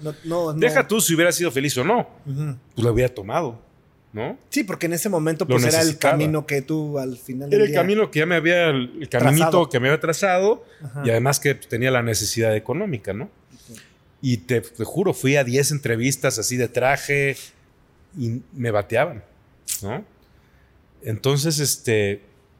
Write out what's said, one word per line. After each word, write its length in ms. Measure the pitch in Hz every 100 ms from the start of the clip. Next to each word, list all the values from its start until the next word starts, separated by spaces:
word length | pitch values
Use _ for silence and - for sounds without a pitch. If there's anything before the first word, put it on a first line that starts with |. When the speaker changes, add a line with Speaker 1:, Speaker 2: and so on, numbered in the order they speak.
Speaker 1:
No, 140 | 151 151
no, 300 | 160 170 165
no. 60 | 151
Speaker 2:
deja 280 | 233 262 -
tú 140 | 214
si 140 | - 160
hubiera 160 | 175
sido 200 | 160 170
feliz 240 | 131 143 127
o 60 |
no, 240 | 147 233 - - 143
Speaker 1:
Ujú. 300 | 139 151 127 _ -
Speaker 2:
pues 100 | 117
lo 80 |
hubiera 200 | 113 123
tomado, 460 | - 98 147 151 113 _ _ _ _ _
¿no? 240 | 104 131 262 -
Speaker 1:
Sí, 140 | 285
porque 220 | 202 160 170
en 80 |
ese 160 | 170 214
momento, 340 | 175 156 160 170
Speaker 2:
Lo 40 | 127
Speaker 1:
pues, 80 | 151
era 160 | 160
el 60 | 160
Speaker 2:
necesitaba. 240 | 151 185
Speaker 1:
camino 320 | 147 156 156 147
que 140 | 143
tú 360 | 131 156 151 143
al 200 | 131 123
final 320 | - 127 143
Speaker 2:
Era 80 | 208
Speaker 1:
del 40 | 202
Speaker 2:
el 60 |
Speaker 1:
día 100 | 156
Speaker 2:
camino 280 | 180 208 208
que 100 | 147
ya 60 | 165
me 100 | 170
había, 340 | 156 175 165
el 400 | 139 123 - 143
caminito 360 | 123 131 151 165
Speaker 1:
trazado. 200 | 175 151
Speaker 2:
que 100 | 127
me 80 | 127
había 100 | 156
trazado, 640 | 165 156 196 180 196 240 - -
Speaker 1:
Ajá. 220 | 143 139 127
Speaker 2:
y 40 |
además 300 | 117 131 139
que, 140 | 143 131
pues, 120 | -
tenía 240 | 117 131
la 100 | 127
necesidad 520 | 117 110 104 117 113 107
económica, 560 | - 139 208 117 -
¿no? 120 | 101 202
Speaker 1:
Ok. 520 | _ _ - - 113 - _ _ -
Speaker 2:
Y 160 | 127 117
te, 240 | - 120
te 220 | - -
juro, 300 | 107 156 180
fui 220 | - 135 143
a 60 |
diez 280 | 123 127 143
entrevistas 680 | 147 120 113 127 139 139 113
así 160 | 101 123
de 100 | 117
traje 680 | 127 127 139 - 143 139 131 - _ _ _ _ _ _ 180
y 240 | 117 120 -
me 160 | 147 117
bateaban, 520 | 104 98 113 165 113 - _ _ _ - -
¿no? 220 | 98 135 208 _ _ _ _ _ _ _ _ _
Entonces, 580 | - 107 131 143 156 151
este, 640 | 135 - - 107 101 101 - _ _ _